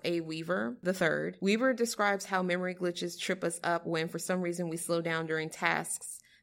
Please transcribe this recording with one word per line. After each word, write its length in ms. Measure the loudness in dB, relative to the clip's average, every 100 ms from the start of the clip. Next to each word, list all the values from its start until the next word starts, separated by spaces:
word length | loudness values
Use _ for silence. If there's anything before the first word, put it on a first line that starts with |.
A. 160 | -2 -2
Weaver 580 | -2 -4 -2 0 -2 -2
the 100 | -2
third. 420 | 2 2 2 0 0
Weaver 340 | 2 4 4
describes 500 | 4 2 2 2 2
how 180 | 0 0
memory 320 | 2 2 0
glitches 440 | -2 -2 -2 -4 -4
trip 240 | -2 0
us 160 | 0 -2
up 240 | 0 0 0
when, 220 | -2 -2
for 100 | -2
some 220 | -2 0
reason, 280 | 0 -2 -2
we 80 | -4
slow 240 | 0 0
down 260 | 0 0 0
during 220 | -2 -2
tasks 720 | 0 2 2 0 -6 -8 -14 -18 _